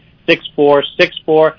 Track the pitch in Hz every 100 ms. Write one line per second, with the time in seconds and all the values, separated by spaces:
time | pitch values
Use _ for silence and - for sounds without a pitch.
0 | _ _ - 160 - - 143 143 135 -
1 | 175 - - 156 156